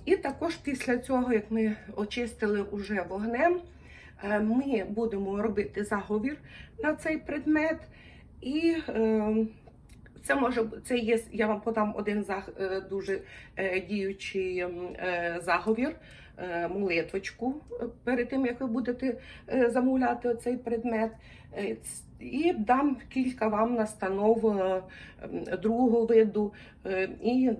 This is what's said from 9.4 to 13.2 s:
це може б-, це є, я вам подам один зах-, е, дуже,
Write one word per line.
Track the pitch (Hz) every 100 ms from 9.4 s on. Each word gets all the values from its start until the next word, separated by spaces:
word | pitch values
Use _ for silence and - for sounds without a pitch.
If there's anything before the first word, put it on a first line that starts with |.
| 220 - - - - - - -
це | - 277
може | 247 240
б-, | 220 - -
це | 247
є, | 220 226 -
я | 214 214
вам | 208
подам | 233 220 208 208
один | 208 208
зах-, | 196 196 - -
е, | 190 190
дуже, | 190 196 190 190